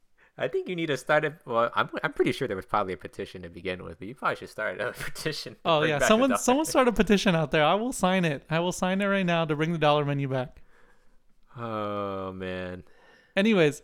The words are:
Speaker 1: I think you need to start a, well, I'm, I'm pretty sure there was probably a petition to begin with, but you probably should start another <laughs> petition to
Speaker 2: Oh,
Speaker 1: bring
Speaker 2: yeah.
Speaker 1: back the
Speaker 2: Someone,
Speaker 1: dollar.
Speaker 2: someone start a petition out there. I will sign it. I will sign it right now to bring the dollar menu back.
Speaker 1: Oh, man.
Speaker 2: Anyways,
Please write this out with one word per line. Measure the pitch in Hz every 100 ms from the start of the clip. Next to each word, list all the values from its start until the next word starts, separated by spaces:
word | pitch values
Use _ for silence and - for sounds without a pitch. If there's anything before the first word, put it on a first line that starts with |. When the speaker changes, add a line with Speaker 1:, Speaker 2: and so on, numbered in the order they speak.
| _ _ _ -
Speaker 1:
I | 131
think | 381 262
you | 175
need | 160
to | 135
start | - 156
a, | 151 151 -
well, | 117 117
I'm, | 104 113 311
I'm | -
pretty | 285 165
sure | 117 127
there | 95
was |
probably | - 107 95
a | 87
petition | - - 98 95
to | 87
begin | 85 90 90
with, | 90 85
but | 95
you |
probably | - 185 123
should | -
start | - 107 92
another | 113
<laughs> | -
petition | - - 156 147 -
to | 113
Speaker 2:
Oh, | 175 156
Speaker 1:
bring | 156
Speaker 2:
yeah. | 147
Speaker 1:
back |
the | -
Speaker 2:
Someone, | 220 269
Speaker 1:
dollar. | -
Speaker 2:
someone | - 269
start | 320 302 247
a |
petition | 214 202 202 202
out | 165 151
there. | 160
I | 151
will | 190 240
sign | 254 185 190
it. | 170 135 -
I | 160
will | 175
sign | 170 185 190
it | 202
right | 196 180
now | 170
to | 160 147
bring | 160
the | 170
dollar | 151 147
menu | 143 139 139
back. | 131 127 - - - - _ - - _ _ - 120
Speaker 1:
Oh, | 117 110 104 104 101 98 95
man. | 92 92 92 90 90 - - _ - _ 196
Speaker 2:
Anyways, | 214 202 151 135